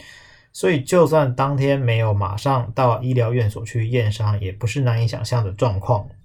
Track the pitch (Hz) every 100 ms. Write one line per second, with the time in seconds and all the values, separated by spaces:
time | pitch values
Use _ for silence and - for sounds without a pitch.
0 | - - - - _ - 190 151 127 185
1 | 147 156 135 123 139 139 139 139 123 113
2 | 110 101 98 104 143 127 117 135 123 -
3 | 127 123 113 123 107 - 113 117 113 123
4 | 107 104 107 104 95 90 117 147 123 113
5 | 117 - 113 120 98 98 - 95 - 110
6 | - -